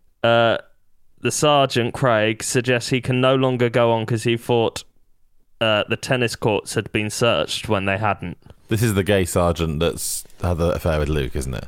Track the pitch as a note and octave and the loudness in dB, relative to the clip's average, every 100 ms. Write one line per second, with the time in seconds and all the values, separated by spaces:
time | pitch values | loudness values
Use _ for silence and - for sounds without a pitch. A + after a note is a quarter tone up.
0 | _ _ A#2 A#2 A#2 G2 - _ _ _ | _ _ 2 4 4 0 -4 _ _ _
1 | - - B2 - D3+ D3 C3+ B2 A#2 - | -20 -6 -4 0 2 4 2 2 -2 0
2 | C3+ A2 A2 A2 - C3 A#2+ B2 - C3 | 2 2 2 -2 -2 -2 0 -2 0 -4
3 | A#2 B2+ C3 C3+ C3 B2+ A#2+ A#2+ A#2+ A2+ | -2 0 2 2 2 2 0 2 2 2
4 | G#2+ A#2 A#2+ A#2 - A#2+ A2+ - - _ | 0 -2 -2 -2 0 0 0 -2 -14 _
5 | _ _ _ _ _ - A2 G#2+ - A2+ | _ _ _ _ _ -4 0 2 0 -4
6 | - C3 A#2 - A#2 G2+ - - G2+ A2 | -2 -2 -2 -2 -2 -2 -2 -6 -4 -4
7 | G#2+ - A#2+ E2 D#2 - - G#2 F#2+ G2 | -4 0 0 2 0 -4 -2 -2 0 0
8 | G#2+ F#2+ F2 - - - _ A2 A#2 G2 | 0 -2 -6 -12 -18 -20 _ 0 2 2
9 | F2+ G2+ F2+ F#2+ F2 E2 D#2+ D2+ E2+ - | 2 2 2 0 0 0 -2 0 -2 -2
10 | - - - - F2+ F2 E2+ - F2 D#2 | -6 -8 -10 -6 -4 0 0 0 0 0
11 | D2+ D#2 C2 D2+ C2 B1 | 0 -2 -2 -4 -6 -8